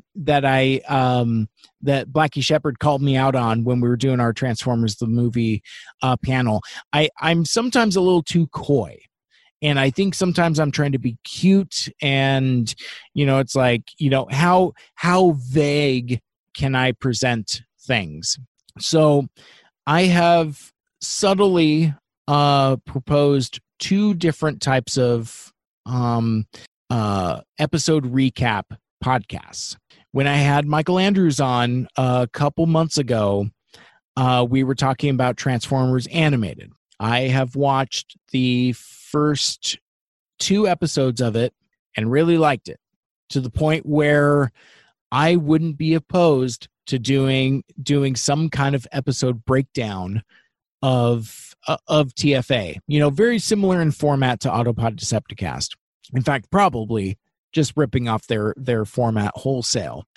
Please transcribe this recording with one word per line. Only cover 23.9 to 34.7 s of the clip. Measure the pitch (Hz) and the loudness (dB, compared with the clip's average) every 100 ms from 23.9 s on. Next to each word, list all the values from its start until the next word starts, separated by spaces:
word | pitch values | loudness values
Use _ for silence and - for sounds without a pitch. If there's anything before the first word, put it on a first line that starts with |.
| 196 208 180 | 0 2 0
different | 170 147 156 131 | 0 0 -4 -4
types | - 135 - 135 | -2 -2 0 0
of, | 123 117 113 - - _ _ _ - | 0 0 -4 -14 -20 _ _ _ -6
um, | 123 120 117 113 110 104 - - _ - | -2 0 0 0 -2 -4 -10 -20 _ -6
uh, | 120 107 98 90 65 - - | -2 0 -2 -2 -4 -8 -6
episode | 151 160 151 156 127 | -4 -2 0 0 0
recap | 127 131 - 123 104 - 107 _ - | 0 0 0 -2 -2 -6 -16 _ -8
podcasts. | - 127 95 82 - - - - _ _ _ | -2 -2 -4 -14 -14 -16 -14 -16 _ _ _
When | 131 139 | -2 0
I | 143 | 2
had | 143 143 147 | 2 2 0
Michael | 151 156 180 | -2 0 0
Andrews | 190 196 175 143 | 2 2 2 2
on | 135 123 120 123 123 - | 0 0 0 -2 -4 -2
a | 127 127 123 | 0 0 -2
couple | - 147 - 165 | -2 -2 0 0
months | 160 160 - | 2 0 -2
ago, | 127 117 101 101 101 - _ - - _ _ - | -2 0 0 0 -4 -8 _ -20 -20 _ _ -2
uh, | 127 127 123 | 0 2 2
we | 131 | 0
were | 131 | 0